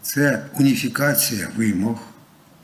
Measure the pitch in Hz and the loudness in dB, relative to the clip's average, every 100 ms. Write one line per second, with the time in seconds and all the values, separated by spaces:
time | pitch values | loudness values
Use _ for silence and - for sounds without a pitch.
0 | - - 143 117 - - 139 120 127 - | -6 0 2 0 -4 2 4 4 -2 -2
1 | 143 139 - 113 87 - 113 90 104 113 | 0 0 0 -2 -6 -2 0 2 0 -4
2 | - - - - - - | -10 -20 -20 -20 -20 -20